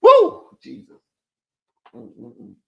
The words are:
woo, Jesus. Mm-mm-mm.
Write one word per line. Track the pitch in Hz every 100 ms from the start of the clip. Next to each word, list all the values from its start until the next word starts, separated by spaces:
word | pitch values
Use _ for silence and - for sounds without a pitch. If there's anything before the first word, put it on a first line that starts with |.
woo, | 440 539 403 - - _
Jesus. | - - - _ _ _ _ _ _ _ _ _ _ 117
Mm-mm-mm. | 113 _ 117 - 98 98